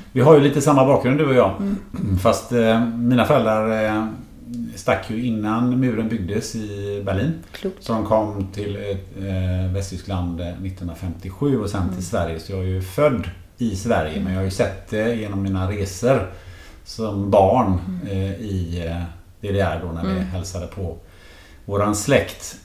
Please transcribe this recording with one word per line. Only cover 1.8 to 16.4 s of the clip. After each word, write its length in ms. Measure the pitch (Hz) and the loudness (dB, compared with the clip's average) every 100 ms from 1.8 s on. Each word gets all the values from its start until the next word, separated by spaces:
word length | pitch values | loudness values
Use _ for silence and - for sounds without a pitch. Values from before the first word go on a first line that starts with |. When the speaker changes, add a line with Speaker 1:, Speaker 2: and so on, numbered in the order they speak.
| - - 98 92 | -6 -6 0 2
Speaker 1:
<clears throat> 40 | |
Fast, 300 | 113 - - | 4 2 0
eh, 320 | 120 113 113 | 2 4 4
mina 400 | 117 117 120 123 | 2 0 2 4
föräldrar, 600 | 104 139 110 110 110 110 | 4 4 4 2 2 0
eh, 220 | 107 107 110 - - - 120 120 117 113 | 0 0 -2 -8 -14 -18 -12 -8 -8 -4
stack 340 | - 95 - | -2 0 -2
ju 140 | 110 123 | -4 -2
innan 540 | 110 107 117 123 127 | -2 0 0 2 2
muren 280 | 127 110 110 | 2 0 -2
byggdes 460 | 113 87 107 - | -2 -2 -4 -4
i 480 | 113 104 101 101 101 98 | -6 -6 -6 -6 -4 -2
Berlin. 260 | 95 143 160 - | 0 0 -2 -10
Speaker 2:
Klokt. 320 | - 190 - | -8 -8 -6
Speaker 1:
Så 80 | - | -4
de 120 | 110 104 | -4 2
kom 400 | 110 107 101 95 | 2 2 -2 -6
till, 220 | 101 101 101 | -6 -6 -6
eh, 960 | 101 95 - 95 98 92 92 92 92 | -6 -6 -8 -8 -4 -2 0 0 0
Västtyskland, 640 | 98 95 92 - 92 87 85 | -2 -4 -8 -4 -4 -2 -4
eh, 60 | 85 90 | -6 -6
nittonhundrafemtiosju 1000 | 95 - 90 80 92 - 92 - 143 123 | -8 -8 -10 -6 -8 -8 -10 -2 0 0
och 80 | 98 | 0
sen 100 | 98 | -2
till 80 | 87 | -2
Speaker 2:
Mm. 100 | 92 | -4
Speaker 1:
Sverige. 380 | 90 104 82 80 | -4 -2 -2 -4
Så 120 | - | -6
jag 80 | 95 | -4
är 40 | |
ju 180 | 92 92 | -2 -2
född 460 | 92 - 147 120 87 - - - | -4 2 2 2 -4 -10 -18 -4
i 180 | 117 95 | -4 -2
Sverige, 340 | 117 95 78 | 0 0 0
Speaker 2:
Mm. 120 | 101 | -2
Speaker 1:
men 80 | 95 | -2
jag 80 | 92 | -2
har 40 | |
ju 60 | 95 | -2
sett 400 | 92 101 - - | 0 -2 -2 -6
det 240 | 107 113 | -2 0
genom 280 | 117 101 98 | -2 -4 -4
mina 280 | 98 92 92 | -2 0 -2
resor 600 | 101 95 - 120 127 92 - | -2 -4 0 2 2 0 -10